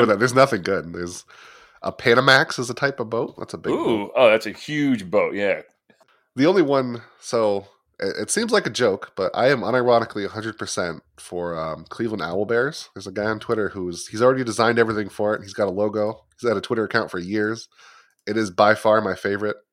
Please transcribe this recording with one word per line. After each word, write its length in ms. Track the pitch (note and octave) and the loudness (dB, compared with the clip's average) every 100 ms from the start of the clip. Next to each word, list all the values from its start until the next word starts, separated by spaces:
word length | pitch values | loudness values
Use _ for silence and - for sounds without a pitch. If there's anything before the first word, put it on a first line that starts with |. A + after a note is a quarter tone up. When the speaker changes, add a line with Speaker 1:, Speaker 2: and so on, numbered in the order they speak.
| A#2 | 4
Speaker 1:
time. 20 | |
Speaker 2:
that. 100 | G2+ | 4
There's 140 | B2 | 2
nothing 280 | B2+ C3+ A2 | 4 4 4
good. 300 | F2 F#2+ D#2+ | -2 -4 -4
There's 320 | F2 F2 F2+ - - - - - _ | -10 -10 -12 -18 -20 -20 -20 -20 _
a 80 | - | -10
Panamax 680 | - B2+ A#2 C#3 C3 D#3+ - | -2 4 6 8 6 4 -2
is 100 | B2 | -6
a 40 | |
type 260 | A#2+ C#3 C3+ | -2 -4 -2
of 100 | A2 | -4
boat. 260 | A2+ C#3+ - | -4 -4 -8
That's 160 | - | -14
a 40 | F2 | -8
big 160 | A2+ | -4
Speaker 1:
Ooh, 120 | G3+ B3+ A2 G2+ | -2 0 0 0
Speaker 2:
boat. 40 | - | 4
Speaker 1:
oh, 140 | A#2+ | 6
that's 160 | A2 G#2+ | 6 0
a 40 | |
huge 580 | F#2 - D3+ C#3+ A#2+ F2+ | -10 -8 -2 0 -2 0
boat. 220 | G2+ E2 G2 | 0 0 0
Yeah. 260 | G2+ D#2 - _ _ _ _ _ _ - | -2 -2 -6 _ _ _ _ _ _ 0
Speaker 2:
The 100 | D3+ | 2
only 140 | G3 | 4
one, 400 | C#3+ C#3 B2+ A#2 - _ | 2 2 0 -6 -14 _
so 480 | - A#2 G#2+ G2+ F#2+ _ _ - | -4 0 2 0 -4 _ _ -8
it, 160 | G2 - | -6 -6
it 100 | G#2+ | -4
seems 200 | - A3+ | -2 0
like 140 | G#3+ G3+ | 0 0
a 40 | |
joke, 420 | A2+ A#2+ F#2+ - - | 0 0 0 -6 -4
but 160 | F#2+ F#2+ | -4 2
I 140 | B2 | 2
am 120 | C3+ | 2
unironically 640 | G2 B2+ B2 A#2 A2 G#2+ G2 | 0 0 4 4 2 -6 -8
a 40 | |
hundred 280 | G2 A2 - | -6 -10 -10
percent 420 | G2+ - F2+ D#2 _ _ | -8 -4 -4 -6 _ _
for, 400 | - F2+ F2 E2 | -12 -8 -6 -6
um, 260 | D#2+ D#2 D#2+ | -6 -8 -12
Cleveland 320 | - A#2 G#2+ | -8 -6 -4
Owl 220 | D#2+ F#2 G#2 | -6 -4 -2
Bears. 440 | A#2 C3+ - - - | 0 -2 -6 -16 -16
There's 120 | G2 | -12
a 40 | |
guy 140 | F#2+ G#2+ | -4 -4
on 140 | G#2+ | -4
Twitter 300 | - A2 F#2+ | -2 -2 -2
who's, 380 | G2 F2+ E2+ - | -4 -8 -8 -10
he's 140 | G#2+ | 2
already 220 | B2 C3 | 2 4
designed 340 | A#2+ G2+ A2+ A#2 | -2 2 2 4
everything 300 | A2+ G#2+ G2 | 2 0 -6
for 260 | - G#2 G#2+ | -4 -2 -2
it. 60 | |
He's 120 | G2+ | -6
got 140 | - G2+ | -4 -2
a 40 | |
logo. 540 | F#2 G#2+ G#2 G#2 A2 _ _ | 0 -2 0 -4 -6 _ _
He's 80 | A#2+ | -2
had 100 | G2+ | -2
a 40 | |
Twitter 220 | - A2+ | -2 -4
account 260 | G#2 A2+ F#2 | 0 -2 -2
for 80 | F#2 | -6
years. 500 | F2+ G#2+ G#2+ A2+ - _ - - _ _ - | -4 -2 -2 -4 -12 _ -20 -20 _ _ -4
It 120 | G#2+ | -2
is 120 | G#2+ | -2
by 240 | F2+ G#2 A2 | 4 4 6
far 260 | A2 A2 | 4 4
my 140 | G#2 F#2 | 2 -4
favorite. 420 | G2+ G2+ G#2 - _ | -4 -2 -4 -6 _